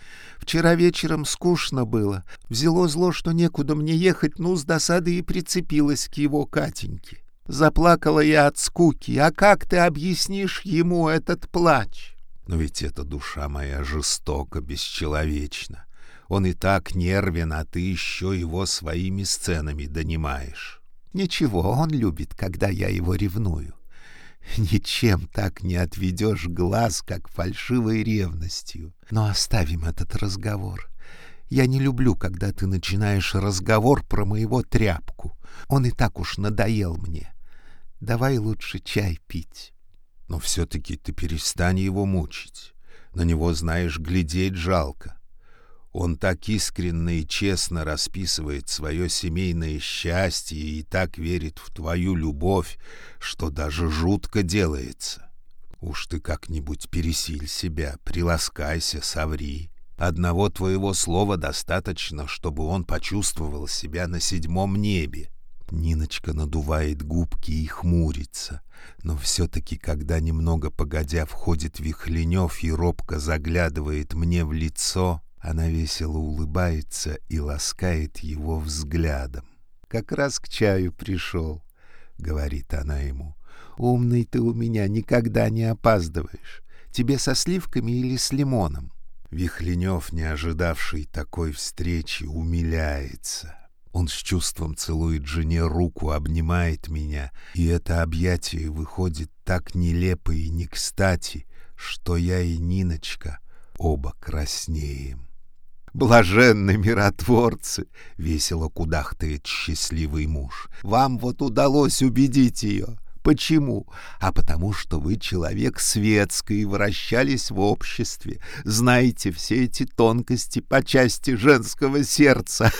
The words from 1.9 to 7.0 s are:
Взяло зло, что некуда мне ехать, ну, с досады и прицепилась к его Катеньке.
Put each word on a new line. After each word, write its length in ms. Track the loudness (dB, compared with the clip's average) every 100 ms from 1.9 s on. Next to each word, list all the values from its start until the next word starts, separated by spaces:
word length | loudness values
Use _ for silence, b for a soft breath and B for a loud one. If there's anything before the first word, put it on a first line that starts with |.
| 2 2 0 B B -6
Взяло 380 | 0 4 4 4
зло, 240 | 4 2
что 200 | 4 2
некуда 440 | 4 2 2 0 0
мне 200 | 2 4
ехать, 440 | 4 4 2 0
ну, 160 | 0 0
с 80 |
досады 540 | 2 0 2 2 2 0
и 40 |
прицепилась 840 | 0 -2 -2 -2 2 4 4 2 -2
к 60 |
его 320 | -2 0 0 0
Катеньке. 760 | 0 -2 -2 -6 -8